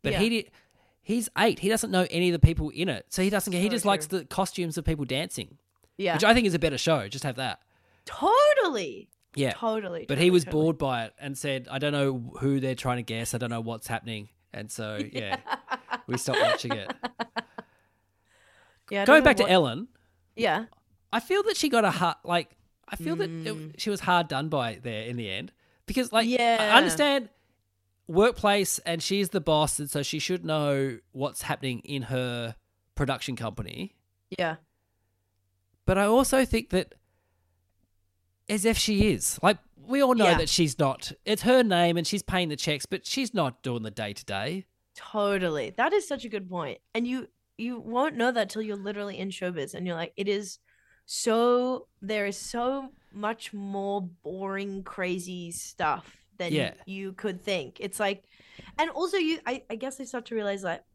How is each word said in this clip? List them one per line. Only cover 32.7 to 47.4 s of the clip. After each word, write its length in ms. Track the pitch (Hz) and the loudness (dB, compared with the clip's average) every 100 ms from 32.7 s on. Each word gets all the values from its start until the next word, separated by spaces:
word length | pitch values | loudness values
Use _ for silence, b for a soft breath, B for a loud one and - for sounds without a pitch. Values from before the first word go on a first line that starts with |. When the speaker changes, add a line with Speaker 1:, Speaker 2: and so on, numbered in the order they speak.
| _ _ | _ _
Speaker 1:
production 400 | - 139 131 - 123 | -4 -4 -2 -6 -6
company. 580 | 117 104 104 - 196 _ _ _ _ - | -8 -8 -12 -10 -12 _ _ _ _ -4
Speaker 2:
Yeah. 180 | 170 160 _ _ _ _ _ _ _ _ _ _ _ _ - | -4 -4 _ _ _ _ _ _ _ _ _ _ _ _ 0
Speaker 1:
But 100 | 190 | 2
I 80 | |
also 400 | 202 233 269 262 | 4 4 4 2
think 240 | 254 226 226 | 2 0 0
that 240 | 180 - - _ _ _ _ _ _ _ _ _ _ _ _ _ _ _ | -2 -2 -12 _ _ _ _ _ _ _ _ _ _ _ _ _ _ _
as 160 | 208 | 0
if 120 | 208 226 | 2 2
she 320 | - 202 214 | 2 4 4
is, 260 | 139 - - | 4 -2 2
like, 160 | 185 208 _ _ | 2 2 _ _
we 260 | 147 269 | -2 2
all 120 | 269 | 4
know 100 | 247 196 | 6 6
Speaker 2:
Yeah. 120 | 160 | 6
Speaker 1:
that 100 | 156 | 4
she's 300 | - 160 127 | 2 2 2
not. 340 | 143 131 - - | 0 0 -8 -10
It's 180 | - 214 | -4 0
her 200 | 202 254 | 4 6
name 340 | 233 175 175 170 | 6 4 4 2
and 100 | 160 | 0
she's 160 | 202 | -4
paying 260 | - 185 175 | -2 -2 -2
the 80 | 147 | -2
checks, 300 | - 147 - | -2 -4 -4
but 200 | 190 - | -8 -4
she's 280 | - 254 | -4 -2
not 280 | 214 143 120 | 0 -2 -2
doing 200 | - 120 | -6 -4
the 80 | 110 | -6
day-to-day. 760 | 101 107 101 - 98 113 185 185 _ _ | -6 -8 -8 -6 -6 -4 -6 -10 _ _
Speaker 2:
Totally. 760 | - - 214 202 196 185 151 127 185 | -20 -8 0 2 2 0 -2 -4 0
That 160 | 269 | 2
is 140 | 403 - | 2 0
such 180 | 277 | -8
a 40 | 240 | -6
good 200 | 208 185 | -8 -8
point. 300 | 180 147 101 _ | -8 -6 -10 _
And 120 | 226 240 | -6 -4
you, 220 | 254 - _ | -4 -8 _